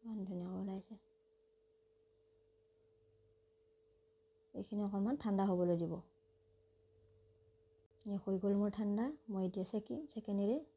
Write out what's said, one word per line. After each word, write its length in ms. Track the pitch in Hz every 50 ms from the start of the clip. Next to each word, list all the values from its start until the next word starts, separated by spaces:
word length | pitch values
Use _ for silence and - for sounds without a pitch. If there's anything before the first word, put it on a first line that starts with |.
| -
ইমান 140 | 233 220 214
ধুনীয়াকৈ 380 | 190 190 196 180 175 180 185 185
ওলাইছে। 360 | 196 196 190 196 190 - 220 202 _ _ _ _ _ _ _ _ _ _ _ _ _ _ _ _ _ _ _ _ _ _ _ _ _ _ _ _ _ _ _ _ _ _ _ _ _ _ _ _ _ _ _ _ _ _ _ _ _ _ _ _ _ _ _ _ _ _ _ _ _ _ _ _ _ _ _ _ _ _ -
এইখিনি 280 | - 202 - 220 208 208
অকণমান 320 | 202 202 196 196 220 269 285
ঠাণ্ডা 260 | - 226 202 190 196
হ'বলৈ 300 | 202 185 180 180 175 175 170
দিব। 160 | 170 165 165 175 - - _ _ _ _ _ _ _ _ _ _ _ _ _ _ _ _ _ - - - - - - - - _ - - _ _ _ _ _ _ _ _ _ _ -
এই 120 | 214 202 196
হৈ 180 | - - 190 185
গ'ল 180 | 190 202 202
মোৰ 160 | 202 202 208
ঠাণ্ডা। 340 | 202 208 220 202 202 208 226 262 302 - _
মই 200 | - 208 190 190
এতিয়া 200 | 185 185 214 208
চেকিম, 380 | - - 214 208 - - 311 311 294
চেকেনিৰে। 520 | - 226 220 - 202 196 202 202 240 302 311 - -